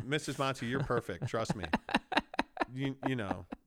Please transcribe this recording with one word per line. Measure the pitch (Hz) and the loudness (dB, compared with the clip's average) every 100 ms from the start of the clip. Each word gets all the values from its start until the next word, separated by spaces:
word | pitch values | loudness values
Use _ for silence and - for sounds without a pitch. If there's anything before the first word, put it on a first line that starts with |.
Missus | 117 147 - 135 | 0 0 0 0
Monty, | 135 131 117 | 0 0 0
you're | 135 | 0
perfect. | 139 120 - 90 120 | 2 2 0 -4 0
Trust | 117 110 110 | 0 0 -2
me. | 87 - - - - - - - - - - | 0 -2 2 0 2 -2 0 -4 -4 -4 -4
You, | 127 135 135 131 | 0 -2 0 0
you | 127 | 0
know, | 98 92 87 - | 0 -4 -6 -14